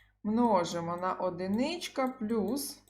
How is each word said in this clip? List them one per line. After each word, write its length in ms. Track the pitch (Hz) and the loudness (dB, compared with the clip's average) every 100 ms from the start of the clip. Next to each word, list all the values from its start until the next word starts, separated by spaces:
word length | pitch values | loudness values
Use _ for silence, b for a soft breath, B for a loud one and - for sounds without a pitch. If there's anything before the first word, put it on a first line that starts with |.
| b b | b b
Множимо 760 | 208 220 240 190 170 170 165 175 | 0 2 6 4 2 -2 -4 -2
на 160 | 185 | -2
одиничка 960 | - 185 170 185 208 285 349 - - 262 | 0 -2 -2 -2 0 0 -2 -6 -2 -2
плюс 720 | 254 214 226 190 277 - - _ | -2 -2 0 0 -2 -6 -12 _